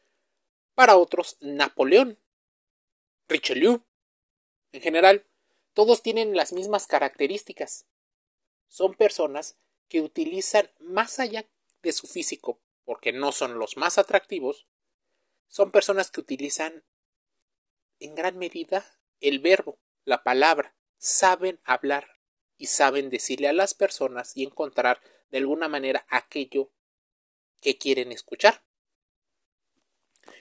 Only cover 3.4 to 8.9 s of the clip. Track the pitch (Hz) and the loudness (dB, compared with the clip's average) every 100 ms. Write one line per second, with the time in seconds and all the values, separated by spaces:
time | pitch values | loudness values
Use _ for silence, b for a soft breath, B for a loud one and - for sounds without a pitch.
3.4 | - 127 190 240 - _ _ _ _ _ | -2 2 4 2 -2 _ _ _ _ _
4.4 | _ _ _ 135 165 160 190 202 - _ | _ _ _ -8 -2 4 6 4 0 _
5.4 | _ _ _ - 220 233 220 220 214 185 | _ _ _ 2 4 4 0 -2 -2 -2
6.4 | 147 180 196 208 - 151 139 - 139 202 | -2 -4 -4 -4 -2 -2 -2 -2 -4 -4
7.4 | - - 143 - - _ _ _ _ _ | -10 -12 -12 -12 -16 _ _ _ _ _
8.4 | _ _ _ - 185 | _ _ _ -4 -2